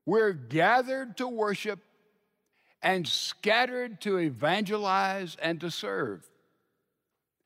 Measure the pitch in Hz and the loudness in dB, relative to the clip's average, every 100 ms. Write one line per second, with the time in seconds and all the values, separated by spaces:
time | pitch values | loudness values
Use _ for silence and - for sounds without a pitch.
0 | 151 214 214 160 117 156 185 247 254 262 | 0 4 4 0 -2 2 4 4 2 -4
1 | 254 190 254 226 208 190 214 196 _ _ | -6 -6 -4 0 0 0 -4 -8 _ _
2 | _ _ _ _ _ _ _ _ 165 190 | _ _ _ _ _ _ _ _ 0 2
3 | 160 - - - 208 226 247 247 247 196 | 0 -2 -4 -2 2 2 2 -2 -6 -6
4 | 208 185 160 113 147 196 202 214 196 190 | -2 0 0 0 0 2 0 -2 2 2
5 | 190 196 180 - 160 165 170 - 208 190 | 2 -2 -8 -6 -4 -4 -6 -6 -4 -4
6 | 123 95 - _ _ _ _ _ _ _ | -4 -6 -14 _ _ _ _ _ _ _
7 | _ _ _ _ | _ _ _ _